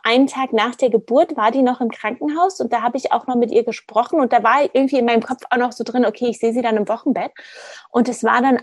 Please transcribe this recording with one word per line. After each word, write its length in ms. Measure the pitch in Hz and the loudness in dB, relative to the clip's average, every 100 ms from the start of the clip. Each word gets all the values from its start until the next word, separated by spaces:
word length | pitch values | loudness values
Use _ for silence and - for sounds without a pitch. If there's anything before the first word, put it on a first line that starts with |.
einen 240 | 220 247 269 | 0 2 2
Tag 260 | 269 262 | 0 -2
nach 220 | 220 226 240 | 0 -2 0
der 140 | 254 | 0
Geburt, 480 | 214 - 254 349 294 | 0 2 2 2 0
war 140 | 214 | 0
die 100 | 262 | 2
noch 200 | 247 247 | 0 0
im 80 | 226 | -4
Krankenhaus 720 | - 214 247 294 311 370 - | -4 -8 -6 -6 0 -2 -2
und 140 | - | -4
da 80 | 233 | -2
habe 160 | 233 254 | -2 -4
ich 140 | - | -2
auch 160 | 233 - | -2 0
noch 80 | 247 | 0
mit 160 | 240 | 2
ihr 120 | 233 | 0
gesprochen 560 | 233 208 - 214 240 330 | 0 -8 -4 -2 0 0
und 140 | 254 | 2
da 80 | 247 | 2
war 200 | 220 277 285 | 4 2 2
irgendwie 240 | 254 269 269 | 0 2 2
in 60 | 233 | 2
meinem 160 | 233 | 0
Kopf 220 | - 254 - | 0 -10 -4
auch 60 | 247 | -2
noch 140 | 247 | -2
so 120 | - | -4
drin, 220 | 233 247 220 | -4 0 0
okay, 220 | 214 247 | 0 -4
ich 100 | - | -2
sehe 140 | 226 | -2
sie 80 | 233 | 0
dann 140 | 233 220 | 0 -2
im 100 | 208 | -2
Wochenbett. 420 | 226 294 220 220 - - - - - - | -2 -2 -2 -4 -12 -20 -20 -20 -20 -4
Und 180 | 240 233 | -2 0
es 140 | 226 | -2
war 180 | 220 233 | 0 2
dann 180 | 254 247 | 2 0